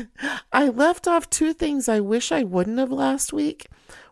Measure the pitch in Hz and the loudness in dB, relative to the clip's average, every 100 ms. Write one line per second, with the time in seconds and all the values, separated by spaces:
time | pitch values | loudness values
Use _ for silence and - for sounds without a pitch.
0 | 226 - 285 - - 277 285 233 302 349 | -10 -8 -8 -8 -2 0 2 4 2 2
1 | 359 339 - - 311 320 311 285 240 220 | 2 0 0 0 0 0 -2 -2 0 0
2 | 202 233 - 320 214 180 190 233 262 269 | 2 0 0 0 0 0 0 0 -2 0
3 | 269 269 - 302 302 - - - - - | 0 0 -2 -2 -2 -4 -14 -20 -20 -20
4 | - | -20